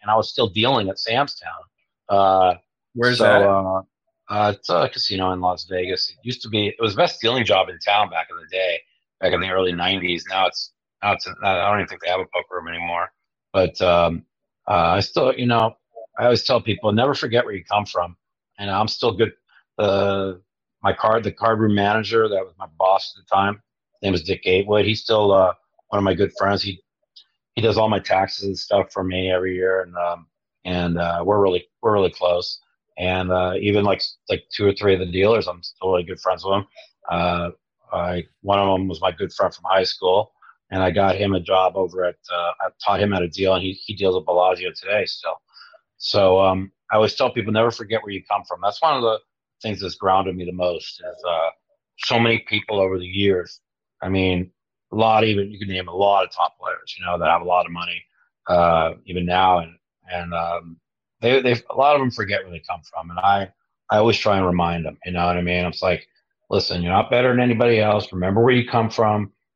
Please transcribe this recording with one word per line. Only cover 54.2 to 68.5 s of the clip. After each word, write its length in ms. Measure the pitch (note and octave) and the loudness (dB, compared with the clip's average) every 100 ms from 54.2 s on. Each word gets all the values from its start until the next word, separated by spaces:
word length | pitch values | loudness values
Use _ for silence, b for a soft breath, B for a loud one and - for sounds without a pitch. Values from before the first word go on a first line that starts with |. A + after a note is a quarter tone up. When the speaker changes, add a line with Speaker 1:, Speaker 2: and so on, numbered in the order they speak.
| F#2 F2+ F2+ _ _ _ _ | 0 0 -4 _ _ _ _
Speaker 1:
a 40 | G#2 | 0
lot, 280 | A2+ A2 | 2 4
even, 280 | A2 G2+ G2+ | 2 0 -4
you 80 | G#2 | -8
can 80 | G2 | -8
name 200 | F#2 F2 | -8 -8
a 80 | F2+ | 0
lot 280 | G2+ G2 | 2 2
of 80 | F#2 | 0
top 260 | - E2+ - | -2 -4 -4
players, 360 | F#2 F2 - - | -10 -10 -12 -12
you 80 | F2+ | -6
know, 120 | F2 | -2
that 120 | E2 | 2
have 120 | E2+ | 2
a 40 | F2 | 2
lot 200 | F2+ E2+ | 0 0
of 60 | |
money, 320 | E2+ F2 F2 - _ _ _ - | -6 -10 -12 -16 _ _ _ -2
uh, 440 | F2 E2+ E2 D#2+ - - | 2 4 4 0 -4 -8
even 200 | F2+ F2 | -6 -2
now. 340 | F2+ F#2 F2 | 2 4 2
And, 140 | E2 E2+ _ _ F2+ | 0 -12 _ _ -12
and, 220 | F2+ E2+ | -10 -8
um, 440 | E2+ E2+ E2+ E2 E2+ _ _ _ _ | -6 -6 -6 -10 -20 _ _ _ _
they, 200 | A#2 C3 | 2 2
they, 140 | B2 B2 - | 2 -2 -4
a 40 | - | 0
lot 200 | C#3 D3 | 4 4
of 60 | |
'em 100 | B2+ | 0
forget 320 | A2+ G2+ G2+ | -4 -6 -6
where 80 | F#2 | -6
they 100 | E2 - | -14 -12
come 120 | F2 | -12
from. 280 | - E2+ E2 | -12 -16 -10
And 80 | F2 | -2
I, 320 | F#2+ G2 F#2+ _ _ _ _ | 2 2 0 _ _ _ _
I 80 | G#2+ | 2
always 200 | A2+ G#2 | 4 2
try 200 | G#2+ G2 | 2 2
and 80 | F#2 | 2
remind 400 | F2+ E2+ E2+ D#2+ | 2 0 -2 -6
'em, 120 | - F2+ | -10 -8
you 80 | |
know 120 | F2+ F2 | -2 0
what 120 | F2+ | 0
I 40 | |
mean? 240 | F2 F2+ F2+ | 0 -2 -2
It's 160 | E2 | -2
like, 260 | F#2 E2+ - _ _ _ _ | -2 -2 -6 _ _ _ _
"Listen, 320 | G2+ - F2+ | -2 -2 -2
you're 80 | F2 | 0
not 180 | F#2+ - | 0 2
better 200 | B2 B2+ | 2 2
than 100 | B2 | 2
anybody 400 | B2 A2+ A#2+ A2+ | 2 2 2 4
else. 320 | G#2 G#2 - | 2 0 -2
Remember 320 | F2+ F#2 G2+ | -4 0 2
where 100 | A#2+ | 4